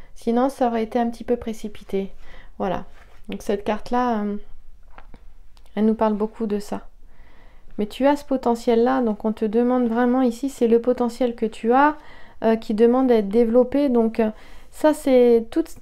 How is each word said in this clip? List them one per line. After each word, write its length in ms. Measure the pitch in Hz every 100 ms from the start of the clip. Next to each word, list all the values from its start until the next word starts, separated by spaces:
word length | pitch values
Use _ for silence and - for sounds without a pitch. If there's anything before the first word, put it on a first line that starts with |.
| -
Sinon, 340 | - 233 240 269
ça 200 | - 240
aurait 160 | 233
été 140 | 226 247
un 120 | 233
petit 140 | -
peu 120 | 233 240
précipité. 760 | 233 214 214 - - 196 196 - - - - -
Voilà. 260 | 196 170 - - - - -
Donc 140 | 196
cette 220 | - 202
carte-là, 580 | - 208 - 240 247 214
euh, 140 | 208 208 - - - - - - - - - - - - -
elle 100 | 202
nous 100 | 220
parle 200 | 220 220
beaucoup 320 | 208 214 - 220
de 140 | 208
ça. 260 | - 202 - - - - - - - - - -
Mais 80 | 208
tu 200 | - 269
as 100 | 285
ce 80 |
potentiel-là, 800 | - 262 240 233 247 226 247 262
donc 240 | 226 208 220
on 60 |
te 120 | 214
demande 440 | 220 226 240 254 240
vraiment 340 | 226 247 254
ici, 260 | 254 226 277
c'est 200 | - 233
le 120 | 233
potentiel 540 | 240 247 240 - 247
que 100 | 233
tu 300 | 220 - 226
as, 240 | 254 294 302 - - - -
euh, 140 | 226 220
qui 160 | 233
demande 380 | 214 233 254 262
à 60 | 226
être 120 | 196
développé. 600 | 226 226 247 247 277 285
Donc, 300 | 233 226 226
euh, 100 | 214 - - - -
ça, 240 | - 302
c'est 520 | 302 277 254 240 233 226
toutes, 240 | 330 320 -